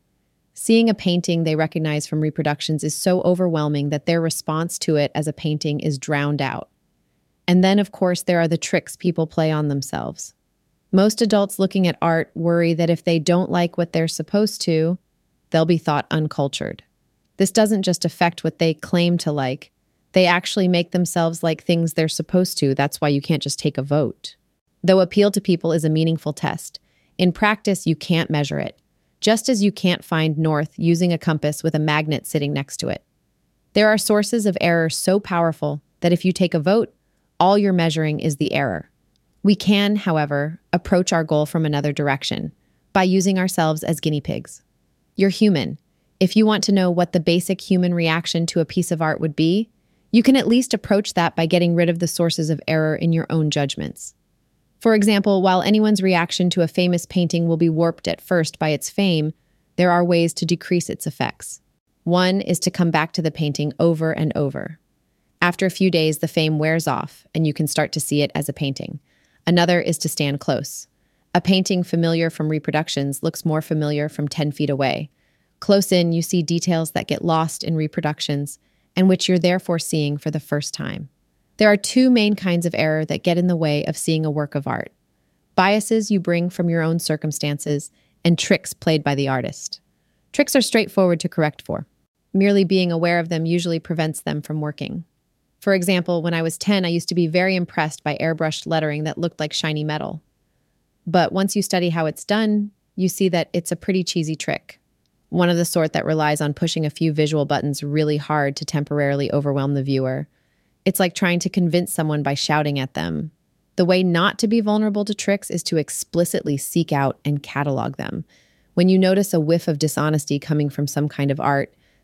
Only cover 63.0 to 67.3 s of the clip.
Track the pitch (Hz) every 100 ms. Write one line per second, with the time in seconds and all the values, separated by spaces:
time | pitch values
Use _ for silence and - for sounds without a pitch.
63 | 160 - 160 - 151 139 147 - 170 160
64 | 160 - 156 - 143 - - 156 _ _
65 | _ _ _ _ 175 175 190 - 190 170
66 | 156 151 160 - 156 156 156 165 156 131
67 | - - _